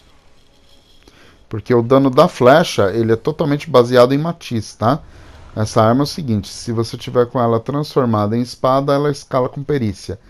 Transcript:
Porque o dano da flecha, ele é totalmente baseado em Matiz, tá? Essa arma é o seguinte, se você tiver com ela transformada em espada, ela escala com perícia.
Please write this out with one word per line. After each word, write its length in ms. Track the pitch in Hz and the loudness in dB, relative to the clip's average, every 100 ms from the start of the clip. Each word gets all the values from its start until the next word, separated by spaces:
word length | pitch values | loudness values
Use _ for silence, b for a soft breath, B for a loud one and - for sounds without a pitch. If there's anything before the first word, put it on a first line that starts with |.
| _ _ _ _ _ _ _ _ _ _ b b b b - | _ _ _ _ _ _ _ _ _ _ b b b b -12
Porque 240 | 110 - | -10 0
o 80 | 123 | 2
dano 280 | 117 135 139 | 4 2 4
da 160 | 127 175 | 4 2
flecha, 640 | - 123 151 175 - 101 | 4 4 6 2 0 0
ele 200 | 107 113 | 0 0
é 40 | 113 | 0
totalmente 540 | - 156 147 147 165 | -2 -4 -2 -4 2
baseado 420 | 127 120 123 123 | 2 4 4 4
em 60 | 139 | 2
Matiz, 560 | 165 165 - 117 104 | -4 -8 -8 -8 -8
tá? 260 | - 110 147 B B B B B | -4 -2 -2 B B B B B
Essa 280 | 107 107 120 | -6 -2 2
arma 200 | 110 123 | 2 2
é 20 | |
o 20 | 147 | -2
seguinte, 420 | - 143 104 92 | -6 -4 -4 -6
se 240 | - - | -12 -8
você 240 | 113 113 127 | -6 -6 -8
tiver 300 | - 127 120 | -4 -2 0
com 120 | 131 | 0
ela 220 | 117 113 | 0 -2
transformada 760 | - 143 151 151 123 107 104 117 | -2 -6 -4 -2 0 0 0 -2
em 40 | |
espada, 540 | 120 - 131 135 143 | -6 -4 -2 0 0
ela 160 | 139 147 | -2 -2
escala 380 | 143 - 135 127 | -6 -6 -4 -4
com 140 | - | -6
perícia. 560 | 139 143 110 95 - 95 b | -6 -4 -4 -6 -12 -14 b